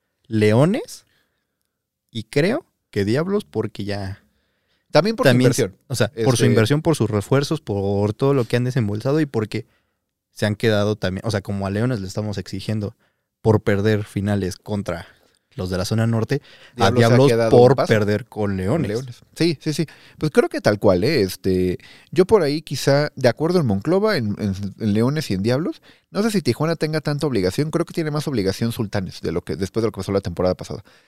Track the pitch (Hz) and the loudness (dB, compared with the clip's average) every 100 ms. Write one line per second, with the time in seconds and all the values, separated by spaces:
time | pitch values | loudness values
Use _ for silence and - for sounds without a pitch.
0 | _ _ _ 110 107 110 160 247 453 - | _ _ _ 2 4 4 4 2 -6 -16
1 | _ _ _ _ _ _ _ _ _ _ | _ _ _ _ _ _ _ _ _ _
2 | _ 117 - 143 170 285 - _ _ - | _ -14 -4 -2 0 -2 -8 _ _ -2
3 | 143 123 175 208 - 110 107 - 101 101 | 0 0 0 -4 -4 -6 -6 -8 -8 -8
4 | 95 98 _ _ _ _ _ _ _ 147 | -8 -12 _ _ _ _ _ _ _ 2
5 | 190 220 139 123 127 110 101 - _ 123 | 2 2 4 4 4 2 -2 -6 _ -2
6 | 104 - 113 120 123 117 107 147 165 151 | -2 0 0 2 4 4 2 2 0 0
7 | 107 104 - 139 143 156 - 101 98 101 | 0 -2 0 0 0 -6 -4 -4 -2 0
8 | 104 107 139 139 110 120 123 127 104 104 | 0 0 0 0 0 -2 -2 -2 -2 -4
9 | 131 151 147 113 107 110 - _ _ _ | -2 -2 -2 -2 -4 -6 -10 _ _ _
10 | _ _ _ - 107 104 113 104 104 104 | _ _ _ -4 -4 0 0 2 0 -2
11 | 95 92 113 101 - 98 98 101 123 120 | -4 -4 -4 -6 -6 -6 -4 -4 -4 -4
12 | 95 107 107 101 - 98 - 107 104 - | -8 -8 -6 -8 -10 -10 -6 -6 -6 -10
13 | _ _ _ _ 113 107 - 101 107 104 | _ _ _ _ 2 4 4 0 2 0
14 | 101 104 98 101 92 - - 104 92 85 | -2 -6 -2 -2 -2 -8 -8 -6 -6 -8
15 | - _ _ _ _ - 92 90 90 110 | -10 _ _ _ _ -10 -6 -4 -2 0
16 | 113 113 110 139 - - - 120 98 123 | 0 0 -2 -4 -6 -20 -20 0 2 4
17 | 113 120 139 117 113 127 123 - 135 110 | 6 6 6 4 4 6 8 6 2 2
18 | 101 104 - 107 101 95 95 160 101 110 | 2 -2 -4 -4 -4 -2 -2 -2 -2 -6
19 | 135 - _ - 165 143 156 147 160 - | -8 -16 _ -2 -2 -2 -4 -4 -6 -8
20 | - - 156 240 339 302 131 104 107 90 | -20 -6 0 2 0 0 0 2 4 4
21 | 110 156 95 - 95 92 92 87 - - | 2 2 0 -2 -2 0 0 -4 -10 -20
22 | _ 147 190 220 147 151 - 135 - 139 | _ 0 4 4 2 -2 -6 -4 2 2
23 | 151 - 127 - 160 180 131 98 151 190 | 0 2 0 2 0 2 2 0 0 0
24 | 214 185 107 - 101 95 101 - 110 104 | 2 0 -2 -4 -4 -4 -8 -4 -2 0
25 | 120 151 - 92 107 131 190 - _ _ | 0 -2 -4 -2 0 -2 -2 -8 _ _
26 | _ 165 226 202 143 - 156 165 156 156 | _ -4 0 0 -2 -2 -2 -2 -4 -4
27 | 151 143 151 113 92 - 156 160 165 - | -4 -4 -2 0 0 0 -2 -2 -4 -4
28 | 156 147 156 127 92 - 117 117 107 104 | -4 -4 -4 -2 -2 -2 -4 -4 -4 -4
29 | 98 - 95 85 - 73 95 113 113 101 | -6 -6 -6 -6 -6 -6 -6 -2 -4 -4
30 | 95 98 92 82 90 92 - 73 - _ | -4 -4 -4 -2 -2 -2 -6 -14 -16 _